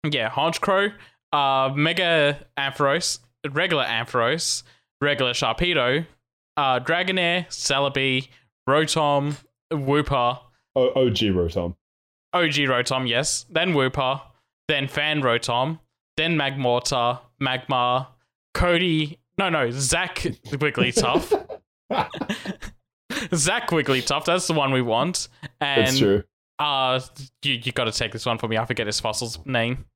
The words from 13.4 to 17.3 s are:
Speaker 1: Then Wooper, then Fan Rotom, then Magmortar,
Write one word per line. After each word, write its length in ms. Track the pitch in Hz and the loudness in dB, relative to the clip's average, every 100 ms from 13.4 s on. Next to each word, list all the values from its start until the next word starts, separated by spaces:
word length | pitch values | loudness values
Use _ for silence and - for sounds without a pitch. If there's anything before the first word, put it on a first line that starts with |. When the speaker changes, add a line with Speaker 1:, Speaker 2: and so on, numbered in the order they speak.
| - | -2
Speaker 1:
Then 240 | 160 180 | 0 2
Wooper, 480 | 151 131 143 131 139 - _ _ _ - | 2 2 0 -2 -2 -8 _ _ _ -2
then 200 | 143 135 | -2 0
Fan 340 | 160 151 151 | -2 0 2
Rotom, 580 | 131 117 - 120 135 160 _ _ _ - | 2 2 0 0 -2 -4 _ _ _ -4
then 180 | 160 160 | 0 0
Magmortar, 840 | 139 139 123 120 - 131 120 123 _ | 0 0 0 0 0 0 0 -2 _